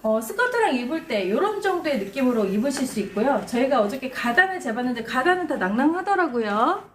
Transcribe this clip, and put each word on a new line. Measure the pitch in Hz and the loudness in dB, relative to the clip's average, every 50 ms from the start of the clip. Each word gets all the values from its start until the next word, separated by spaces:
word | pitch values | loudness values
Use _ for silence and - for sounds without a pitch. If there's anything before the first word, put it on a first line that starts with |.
| - | 0
어, | 220 220 226 | 0 0 0
스커트랑 | 226 - 403 403 494 494 494 466 440 370 277 | -2 -4 -2 0 0 0 2 2 2 2 0
입을 | 240 247 247 320 320 - | -2 -2 -4 -4 -6 -4
때 | - 233 208 185 180 | -2 -2 -2 0 0
요런 | 208 269 370 427 427 392 | 2 2 2 0 -2 -2
정도의 | - 392 359 349 - 311 277 214 | -2 0 -2 0 -2 -2 -2 -2
느낌으로 | 196 196 - 277 262 254 240 220 202 | -4 -4 -2 0 0 2 2 2 0
입으실 | 185 190 208 240 285 269 277 262 | 2 0 0 0 0 0 -2 -4
수 | - - 214 | -2 -2 -4
있고요. | 196 - - 202 226 269 269 208 190 | -6 -4 -2 0 2 2 2 0 -2
저희가 | - 240 240 269 262 277 247 | -2 0 0 2 2 2 2
어저께 | 208 202 277 262 262 262 | 2 0 -2 -6 -8 -8
가단을 | - - - 233 240 349 370 381 370 349 | -8 -4 -2 2 4 4 4 4 0 -6
재봤는데 | - 254 214 247 247 254 240 226 226 | -6 -4 -4 -2 -2 -4 -4 -4 -6
가단은 | - 226 262 269 349 370 359 349 | -4 -2 0 2 2 2 2 0
다 | 302 277 | -2 -2
낭낭하더라고요. | - 185 185 208 240 277 311 330 359 370 403 392 359 349 294 240 240 220 208 202 214 240 302 370 415 415 - | -2 0 0 2 4 4 4 2 2 0 0 2 2 2 2 0 -2 0 0 2 2 2 2 0 -2 -6 -16